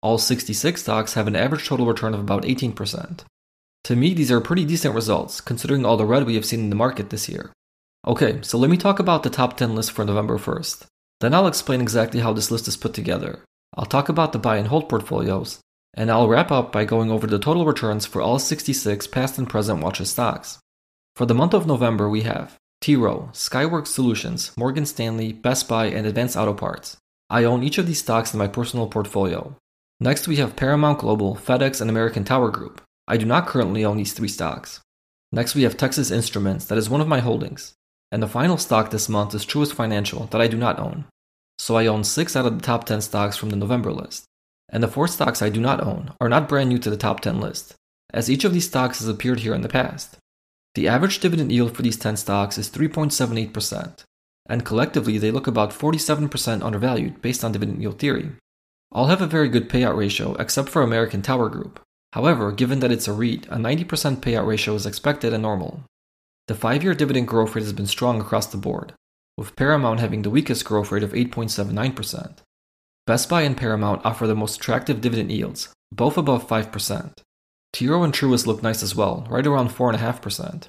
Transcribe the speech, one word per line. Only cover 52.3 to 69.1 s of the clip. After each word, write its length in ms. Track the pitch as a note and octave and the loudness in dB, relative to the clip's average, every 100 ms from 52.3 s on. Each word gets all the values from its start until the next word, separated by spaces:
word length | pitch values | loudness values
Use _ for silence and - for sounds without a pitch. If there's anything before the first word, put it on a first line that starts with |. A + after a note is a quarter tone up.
| G2+ G2+ - | 0 0 -4
is 100 | G#2 | -6
three 180 | - D3+ | -2 -2
point 260 | D#3 D3+ | 0 0
seven 240 | - A#2+ A2+ | 0 -2 -2
eight 160 | A2 | -4
percent, 520 | G#2+ - - - - - _ _ _ - | -4 -6 -6 -8 -14 -20 _ _ _ -6
and 160 | A#2+ | -4
collectively 540 | A#2+ A2 D3+ D3 A2+ G#2+ | -2 0 0 0 0 0
they 140 | G#2+ | 2
look 160 | B2+ C3 | 0 0
about 240 | A2+ G#2 | 0 0
forty-seven 560 | - D3 D#3+ - D3 D3 | 0 -2 0 0 0 0
percent 340 | A#2+ A#2+ A2+ | -2 -2 -2
undervalued 580 | A2+ G#2 B2 A#2+ B2 - | -2 0 0 0 -2 -4
based 220 | A#2 B2+ | -4 -2
on 80 | A2+ | -2
dividend 300 | G#2 G#2+ - | -2 -2 -4
yield 180 | G#2 - | -6 -2
theory. 320 | D3 B2+ D#3 - _ _ _ _ _ | -2 0 -4 -12 _ _ _ _ _
All 140 | - C3+ | 0 2
have 160 | F#3+ | 2
a 40 | E3+ | 2
very 220 | D#3+ D3 | 2 4
good 200 | A#2 A#2 | 2 2
payout 280 | B2+ A#2+ E2+ | 2 2 2
ratio 400 | G2 - - - | 0 0 -4 -4
except 320 | - - C#3 | -2 -2 0
for 140 | E3 | 2
American 400 | A#2 A2+ A#2 G2+ | 2 2 0 -2
Tower 260 | G2 C3 A2 | 0 0 0
Group. 320 | - - - _ _ _ | -2 -10 -14 _ _ _
However, 380 | - D3 C#3 G2+ | 0 2 4 2
given 300 | G2+ B2 C3+ | 0 0 2
that 100 | B2+ | 2
it's 160 | A#2 - | 2 0
a 60 | |
reit, 340 | G#2 A#2 - - | 0 0 -2 -4
a 60 | A2+ | -4
ninety 280 | A2+ D#3 | 0 0
percent 360 | F3 D#3+ D3 B2+ | -2 -2 -2 -2
payout 240 | B2 A2+ | 0 0
ratio 300 | G#2+ G#2+ - | 2 0 0
is 100 | G#2 | -2
expected 480 | G2+ - D3 C#3+ A#2 | -4 -4 -2 0 0
and 120 | A2+ | 0
normal. 400 | A2 G2 F2 - - _ _ _ _ _ - | 0 -2 -4 -10 -16 _ _ _ _ _ -10
The 80 | G#2 | -2
five-year 360 | A#2 C#3+ F#3 | 0 2 2
dividend 360 | D3+ C#3 B2+ A2+ | 2 2 2 2
growth 260 | A2+ A2 | 2 2
rate 80 | A2+ | 0
has 100 | G#2+ | -4
been 140 | G2+ G2+ | -4 -4
strong 340 | - B2 A2+ | 0 2 0
across 260 | G2+ G#2+ - | 0 -2 -2
the 100 | G2 | -6
board, 380 | - - - - _ | -4 -6 -8 -16 _